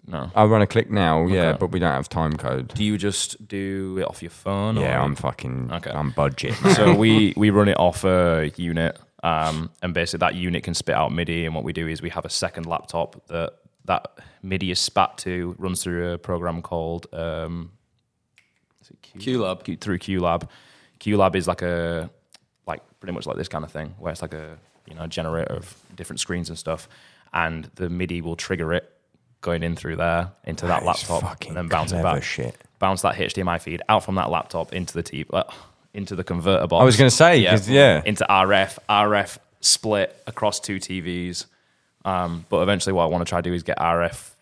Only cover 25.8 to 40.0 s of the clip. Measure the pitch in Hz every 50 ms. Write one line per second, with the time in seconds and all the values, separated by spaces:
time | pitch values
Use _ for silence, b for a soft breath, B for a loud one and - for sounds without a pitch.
25.8 | _ _ - - 90 - - - - - 90 87 82 80 85 - - 80 80 80
26.8 | - _ b b b b b b b b - 82 82 82 82 80 78 - _ -
27.8 | 90 87 87 87 92 82 85 87 80 82 82 - - - 95 82 82 80 85 87
28.8 | - _ _ _ _ _ _ _ _ _ _ _ - 87 85 82 85 85 85 78
29.8 | - 80 80 82 85 85 82 85 87 92 - _ - - 95 - 87 87 85 -
30.8 | - 90 85 - - - 87 - - 85 - - - - 80 87 87 82 87 85
31.8 | 85 - 87 85 82 90 78 - - - - - 62 60 - _ - _ _ _
32.8 | 98 95 95 90 - 92 - - 95 - - 98 92 90 85 82 - 80 82 85
33.8 | - - 110 101 - - 98 95 - - 82 82 - - - 82 80 - - 92
34.8 | 90 80 - 82 82 - - 69 73 _ - 92 - - B B B B B B
35.8 | B B - 104 98 87 101 90 92 - 90 87 80 95 95 - - 82 85 85
36.8 | 123 131 113 104 139 127 - - 160 170 180 139 95 87 92 104 95 107 131 139
37.8 | 143 123 87 76 73 95 107 - - - 98 95 92 95 101 95 98 95 - -
38.8 | _ - 107 104 104 104 107 101 98 - - - _ _ _ _ - - - -
39.8 | - 110 107 101